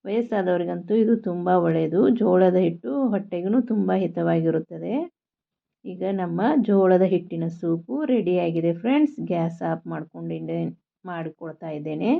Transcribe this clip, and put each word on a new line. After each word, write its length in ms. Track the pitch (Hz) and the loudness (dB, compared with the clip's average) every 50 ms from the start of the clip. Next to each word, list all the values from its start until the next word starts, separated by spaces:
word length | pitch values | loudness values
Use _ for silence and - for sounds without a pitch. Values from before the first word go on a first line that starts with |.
| _ | _
ವಯಸ್ಸಾದವರಿಗಂತೂ 880 | 185 208 233 233 240 226 202 185 180 180 175 175 175 175 175 175 - 208 | -2 -2 -2 -2 0 -2 -2 0 2 0 0 0 -2 -4 -6 -2 0 2
ಇದು 180 | 226 220 226 233 220 | 2 4 4 2 0
ತುಂಬ 260 | - 190 175 175 175 180 180 | 0 -4 -4 -2 0 2 2
ಒಳ್ಳೆಯದು. 420 | 180 175 165 165 165 160 156 160 185 - - 240 | 4 4 4 2 2 0 2 2 4 4 4 4
ಜೋಳದ 420 | - 208 180 180 185 185 185 180 | 4 4 4 6 6 6 6 4
ಹಿಟ್ಟು 360 | 185 185 170 170 170 - - 277 277 269 | 4 2 2 -2 -4 -8 -6 -2 -2 0
ಹೊಟ್ಟೆಗೂ 520 | 240 208 190 202 - 180 175 180 196 220 262 | 0 0 -2 -2 -4 -6 -4 -2 0 0 0
ತುಂಬ 300 | 247 240 220 208 190 185 185 | 0 0 0 0 0 0 0
ಹಿತವಾಗಿರುತ್ತದೆ. 1000 | 190 190 165 170 175 170 170 165 165 160 165 160 160 160 _ 175 156 165 180 220 285 339 339 _ _ _ _ _ _ _ _ _ _ _ _ _ _ _ | 0 0 -2 -2 -2 0 0 2 2 2 0 0 -2 -4 _ -12 -10 -8 -4 -4 -4 -4 -6 _ _ _ _ _ _ _ _ _ _ _ _ _ _ _
ಈಗ 180 | - 180 180 180 190 | -14 -10 -6 -4 -4
ನಮ್ಮ 300 | 196 190 180 175 170 175 202 247 311 285 202 | -2 -2 -4 -4 -2 0 0 2 2 2 2
ಜೋಳದ 420 | - 202 196 190 185 185 180 190 | 4 4 4 6 6 6 6 4
ಹಿಟ್ಟಿನ 380 | 185 190 175 175 - 175 165 165 170 | 4 2 0 -2 -4 -6 -4 -4 -6
ಸೂಪು 440 | 165 - - 170 165 170 165 - 247 285 311 | -6 -6 -4 -2 -2 -2 -4 -6 -6 -4 0
ರೆಡಿಯಾಗಿದೆ 680 | 269 262 226 180 175 180 180 175 165 165 165 160 170 170 | 0 0 0 2 0 0 0 0 0 -2 0 0 0 -2
ಫ್ರೆಂಡ್ಸ್. 420 | 170 220 240 269 302 302 294 - - | -2 -2 0 2 2 2 0 0 -6
ಗ್ಯಾಸ್ 400 | 165 165 180 170 165 165 165 - 170 | -6 -4 -2 -2 -2 -2 -4 -4 -4
ಆಫ್ 220 | 165 165 170 _ | -4 -4 -4 _
ಮಾಡ್ಕೊಂಡಿದ್ದೆ-, 800 | 170 165 156 156 160 _ 170 165 165 165 160 160 160 165 170 170 165 170 _ _ _ _ _ _ | -10 -10 -10 -10 -12 _ -12 -8 -8 -8 -8 -6 -6 -4 -4 -4 -6 -8 _ _ _ _ _ _
ಮಾಡಿಕೊಳ್ತಾ 640 | 185 175 170 165 160 - _ 170 160 156 _ 165 160 | -10 -8 -6 -8 -8 -10 _ -14 -14 -12 _ -12 -10
ಇದ್ದೇನೆ. 420 | 156 151 151 156 151 160 180 220 277 | -10 -8 -8 -8 -6 -2 0 2 2